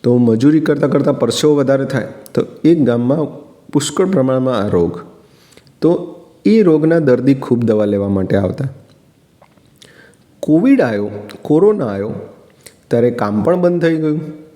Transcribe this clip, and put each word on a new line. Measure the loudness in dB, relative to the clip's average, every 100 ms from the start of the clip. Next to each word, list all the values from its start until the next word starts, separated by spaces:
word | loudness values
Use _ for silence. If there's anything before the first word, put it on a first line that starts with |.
તો | 2 2
મજૂરી | 2 4 4 2
કરતાં | 0 0 0
કરતાં | 0 0 0
પરસેવો | -2 0 0
વધારે | 2 2 0
થાય, | -2 -4 -6 -14 -6
તો | -4 -4 -2
એક | 0 2
ગામમાં | 2 0 -2 -2 -4 -10 -20 _ -4
પુષ્કળ | -4 -2 -2 0
પ્રમાણમાં | 0 0 0 0 -2
આ | 0
રોગ. | 0 0 -4 -16 -20 _ _ _ -20 _ _
તો | 0 0 -4 -18 -20 _
એ | 2 4
રોગના | 4 4 2 2
દર્દી | 2 2 2
ખૂબ | 0 0 0
દવા | 2 0
લેવા | 0 -2 -2
માટે | -2 0 0
આવતા. | 0 -4 -8 -10 -20 _ _ _ _ _ _ _ _ _ -20 -20 -20 _ _ _
કોવિડ | 0 2 4 2
આવ્યો, | 2 -2 -6 -10 -16 -16
કોરોના | -2 2 2 2 -4
આવ્યો, | -4 -6 -8 -14 -20 _ _ -20 _ _
ત્યારે | 0 0
કામ | -2 -4 -2
પણ | -2 0
બંધ | 0 0
થઈ | -2 -2
ગયું | -2 -4 -8 -16 -20